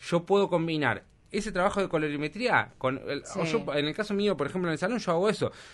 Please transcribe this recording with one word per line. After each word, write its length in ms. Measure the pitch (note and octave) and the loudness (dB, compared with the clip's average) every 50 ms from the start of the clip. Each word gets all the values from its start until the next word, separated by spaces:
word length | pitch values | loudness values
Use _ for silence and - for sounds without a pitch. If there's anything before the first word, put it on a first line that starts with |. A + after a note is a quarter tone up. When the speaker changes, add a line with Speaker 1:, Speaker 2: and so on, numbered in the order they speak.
| - - | -4 -2
Speaker 1:
yo 160 | - E3+ E3+ | 0 0 2
puedo 240 | - G3 G3+ G3 F#3 | 4 4 4 4 4
combinar 540 | F3+ E3+ D#3+ E3 D#3+ D#3 D3 B2+ A2 F#2 - - - _ _ _ | 2 2 2 0 0 2 2 2 0 0 -4 -10 -20 _ _ _
ese 220 | - A3 G#3 A3 G3+ | -6 -6 -4 -2 0
trabajo 300 | F#3 F3+ G3+ F#3 G3+ G3 | 0 2 2 2 0 0
de 80 | F3 | 0
colorimetría 840 | - D#3+ D3+ D3+ D3 C#3+ D3 D3+ D#3 G3+ B3 B3 F#3 B2+ G#2+ - - - | 0 0 0 0 -2 -2 -4 -4 -4 -4 0 2 2 2 2 0 -2 -4
con 240 | - C3 C3 - - | -2 -2 -2 -2 -4
el, 160 | F#2+ C#3+ C#3+ - - - | -4 -6 -6 -6 -6 -4
o 80 | G3 E3+ | -2 -2
Speaker 2:
Sí. 80 | E3 D#3+ | 0 0
Speaker 1:
yo, 220 | A3+ G3 - C#3 | -2 -2 -2 -2
en 120 | D3 D3 | 0 0
el 80 | D3+ D#3 | -2 -2
caso 200 | - G#3+ G#3 G#3 | -4 -4 -2 0
mío, 200 | G3 G3+ G#3 F#3+ | 0 2 2 2
por 120 | C#3 C#3+ | 0 -2
ejemplo, 240 | C3+ - F#3 F3+ E3+ | -2 -2 -2 -2 -2
en 20 | D#3+ | -2
el 60 | D3 | -2
salón, 200 | F3+ F#3 B3 A3+ | -2 -2 -2 -2
yo 140 | - - E3+ | 0 0 2
hago 160 | E3 F#3 A3 | 2 2 2
eso. 240 | G#3 - - - - - - - | 2 0 -2 -4 -4 -6 -14 -20